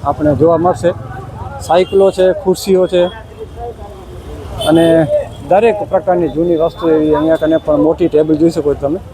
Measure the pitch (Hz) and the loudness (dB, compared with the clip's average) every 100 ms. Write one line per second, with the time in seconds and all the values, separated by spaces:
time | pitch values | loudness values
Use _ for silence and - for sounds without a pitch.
0 | 143 139 151 143 160 165 175 180 175 185 | -4 -2 0 2 2 4 0 0 -2 -2
1 | - - - - - - - 165 185 196 | -10 -14 -14 -14 -12 -12 0 0 2 4
2 | 196 185 185 185 190 180 - 185 180 180 | 2 4 2 2 -2 -2 2 2 2 2
3 | 175 175 - - - - 240 226 202 - | 0 -4 -18 -16 -16 -12 -12 -12 -16 -16
4 | - - - - - - 302 320 330 165 | -16 -16 -14 -14 -12 -4 2 4 4 4
5 | 160 605 - - 143 180 226 208 196 190 | 2 0 -4 -12 0 2 4 0 -2 -2
6 | 190 180 160 135 175 165 165 156 170 156 | 0 0 0 -2 0 0 0 0 0 2
7 | 151 151 160 160 160 160 - 147 151 160 | 2 2 2 0 2 0 0 2 2 2
8 | 170 147 156 156 170 165 147 139 139 175 | 2 2 2 2 2 2 -2 -2 -2 -4
9 | - | -8